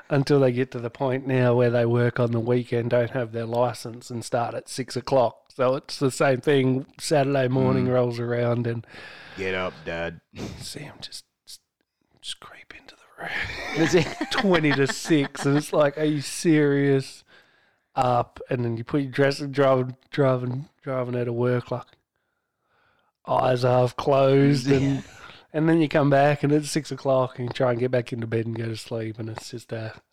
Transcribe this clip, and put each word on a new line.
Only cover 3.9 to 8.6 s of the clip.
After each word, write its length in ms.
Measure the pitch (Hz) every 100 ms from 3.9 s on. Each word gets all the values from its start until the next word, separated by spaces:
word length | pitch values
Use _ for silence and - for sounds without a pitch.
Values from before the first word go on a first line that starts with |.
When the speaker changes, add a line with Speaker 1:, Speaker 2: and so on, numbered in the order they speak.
| 120 -
Speaker 1:
and 120 | 120
start 300 | - 123 117
at 140 | 117 -
six 280 | - 127 123
o'clock. 540 | - 135 117 - _ -
So 200 | 127 135
it's 220 | - -
the 120 | 135
same 320 | - 147 127
thing. 420 | 156 143 131 127 135 -
Saturday 480 | - 151 135 139 127
morning 380 | 131 131 131 127
Speaker 2:
Mm. 80 |
Speaker 1:
rolls 260 | 127 123 117
around 460 | 120 120 120 120